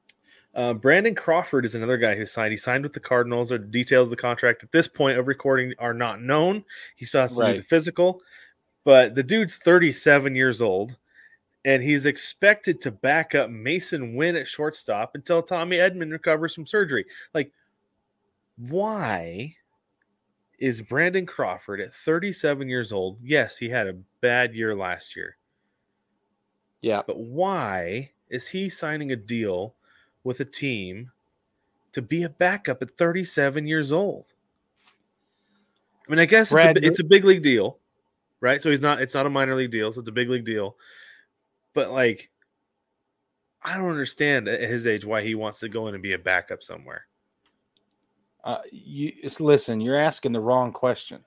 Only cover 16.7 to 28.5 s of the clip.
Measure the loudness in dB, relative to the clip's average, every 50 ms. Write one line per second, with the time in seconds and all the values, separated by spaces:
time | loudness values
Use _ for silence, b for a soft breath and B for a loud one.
16.7 | -2 -2 0 0 -2 -4 -4 B B B B B -4 -4 -4 -6 _ _ _ _
17.7 | _ _ _ _ _ _ _ _ _ _ _ _ _ _ _ _ _ -16 -10 -6
18.7 | -4 -4 -2 -4 -4 -4 -4 -4 -4 -4 -6 -8 -10 -12 -12 -12 -16 _ _ _
19.7 | _ _ _ _ _ _ _ _ _ _ _ _ _ _ _ _ _ -4 -2 -2
20.7 | -2 -4 -8 -4 -2 0 0 0 0 -2 -4 -6 -6 -6 -4 -4 -6 -8 -10 -10
21.7 | -10 -10 -10 -12 -14 -6 -2 -2 -2 -2 -2 -6 -6 -4 -2 -2 -2 -4 -6 -4
22.7 | -4 -4 -4 -4 -4 -4 -4 -4 -6 -10 -4 0 0 0 0 0 -6 -10 -8 -6
23.7 | -4 -4 -4 -4 -8 -12 -18 _ _ _ -2 0 2 0 0 -2 -2 -4 -4 -4
24.7 | -4 -4 -4 -6 -6 -8 -12 -16 -16 -16 -16 -16 -18 _ _ _ _ _ _ _
25.7 | _ _ _ _ _ _ _ _ _ _ _ _ _ _ _ _ _ _ _ _
26.7 | _ _ -4 -2 -2 -2 -4 -6 -10 -10 -12 -8 -4 -2 -2 -2 -2 -2 -4 -4
27.7 | -4 -6 -6 -6 -8 -8 -10 -12 _ _ _ _ -12 -10 -10 -8